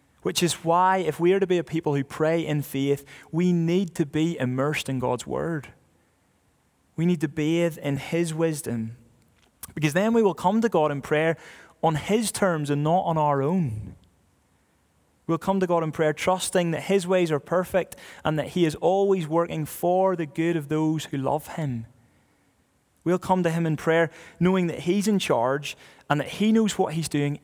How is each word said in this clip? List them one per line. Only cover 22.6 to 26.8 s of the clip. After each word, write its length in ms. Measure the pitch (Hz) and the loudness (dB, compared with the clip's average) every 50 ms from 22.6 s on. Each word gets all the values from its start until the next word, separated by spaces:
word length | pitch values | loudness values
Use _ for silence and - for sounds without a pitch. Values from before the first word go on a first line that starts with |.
| _ _ _ _ _ _ _ _ - | _ _ _ _ _ _ _ _ -2
We'll 140 | 165 180 180 | 0 0 0
come 240 | - - 185 180 175 | 2 0 2 2 2
to 60 | 165 | 2
him 140 | 160 165 170 | 0 0 0
in 120 | 160 156 | 0 -2
prayer 340 | 139 - 160 160 165 165 156 - - - - - - | -2 0 2 4 4 2 2 -2 -10 -20 -16 -4 0
knowing 280 | 170 180 190 190 180 | 2 4 4 4 2
that 140 | 170 - - | 0 -2 -4
he's 280 | 131 156 180 208 185 220 | -2 0 0 2 2 2
in 100 | 208 190 | 2 0
charge 580 | - - 147 120 113 127 135 147 147 139 - - - - - - - - | 2 2 0 2 2 0 0 -2 -4 -8 -14 -14 -18 -20 -20 -14 -2 -2
and 100 | 147 147 | 0 0
that 80 | 135 - | -2 -6
he 220 | - - 202 220 | -4 -2 2 4
knows 260 | 220 226 226 196 - | 4 4 4 2 0
what 180 | - | 0